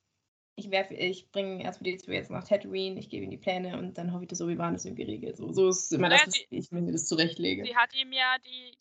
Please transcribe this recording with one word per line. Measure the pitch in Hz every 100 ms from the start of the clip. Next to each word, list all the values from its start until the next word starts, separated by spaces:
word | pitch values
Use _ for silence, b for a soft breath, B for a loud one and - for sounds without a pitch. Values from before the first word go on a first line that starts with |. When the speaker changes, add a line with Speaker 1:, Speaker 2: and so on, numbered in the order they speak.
| _ _ _ _ _ -
Speaker 1:
Ich | 196
werfe, | 190 196
ich | - 180 185 -
bringe | 196 190 185
R | 180
zwei | 180
D | 185 185
zwei | -
jetzt | 185 190
nach | 180
Tatooine, | 180 202 196 190 190 190
ich | -
gebe | 202
ihm | 190
die | -
Pläne | - 185 180 175
und | 180 180
dann | 175
hoffe | 175
ich, | 180
dass | 175
Obi-Wan | 170 170 170
das | 175
irgendwie | 185 -
regelt.“ | - - - -
So, | -
so | - 190
ist | 185 -
immer | 165 180
das, | 269
Speaker 2:
Naja, | 302
Speaker 1:
was |
Speaker 2:
sie | 240 -
Speaker 1:
ich | 185 -
mir | 175 175
das | 160 -
zurechtlege. | 160 165 165 180 190
Speaker 2:
sie | 214 240
hat | 240
ihm | 262 262
ja | 262 254 254
die, | 254 254 247 240